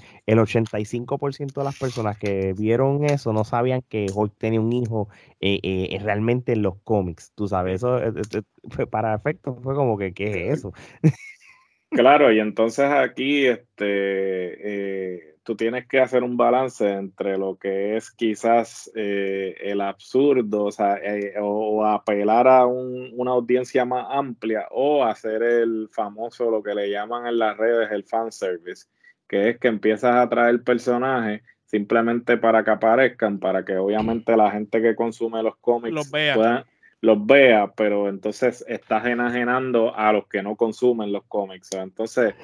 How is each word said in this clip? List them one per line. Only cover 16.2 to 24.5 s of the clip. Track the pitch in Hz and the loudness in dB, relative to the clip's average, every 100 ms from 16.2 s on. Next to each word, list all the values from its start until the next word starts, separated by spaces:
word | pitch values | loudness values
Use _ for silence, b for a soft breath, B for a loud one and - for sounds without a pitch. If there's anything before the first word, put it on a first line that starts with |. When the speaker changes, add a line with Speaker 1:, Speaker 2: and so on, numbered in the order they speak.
Speaker 3:
un | 123 120 | 0 0
balance | 120 127 131 - 104 | 2 2 0 -2 -2
entre | 98 98 - 98 95 | -2 -8 -6 -4 -4
lo | 98 92 | -4 -6
que | 98 98 101 110 | -6 -4 -2 -4
es | - | -6
quizás, | - 113 104 117 117 113 - - 110 | -4 -4 0 2 2 2 -8 -14 -8
eh, | 101 101 98 98 95 - | -4 -4 -4 -4 -6 -8
el | 98 101 | -6 -4
absurdo, | 98 - - 127 143 131 110 104 101 | -4 -8 -2 2 4 2 0 -2 -2
o | |
sea, | 101 101 101 | 0 0 0
eh, | 101 104 101 98 | -4 -6 -6 -4
o, | 104 104 107 107 | -2 -2 0 0
o | 107 | 0
apelar | 107 - 104 104 113 127 | 0 0 0 2 4 8
a | 131 123 | 8 6
un, | 127 127 127 127 120 | 0 -6 -10 -10 -6
una | 123 | 0
audiencia | 127 117 123 127 139 | 0 2 0 2 0
más | 123 127 101 | 0 -2 -4
amplia, | 139 139 117 113 | -4 -4 -6 -4